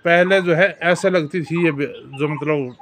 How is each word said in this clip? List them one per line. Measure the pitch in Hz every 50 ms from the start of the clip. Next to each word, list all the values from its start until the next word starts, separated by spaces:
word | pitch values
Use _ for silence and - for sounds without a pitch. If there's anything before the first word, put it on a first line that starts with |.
| -
पहले | 170 170 175 180 185 196 196
जो | 180 175 165
है | 160 190 190 156 - 165
ऐसे | 175 180 - 196 190
लगती | 185 180 151 143 - 180
थी | 147 - 160 170 175
ये | 165
बे-, | 147 139 143 123
जो | - - - - 135 135 147 147
मतलब | 151 131 143 151 151 147 131 123 120 _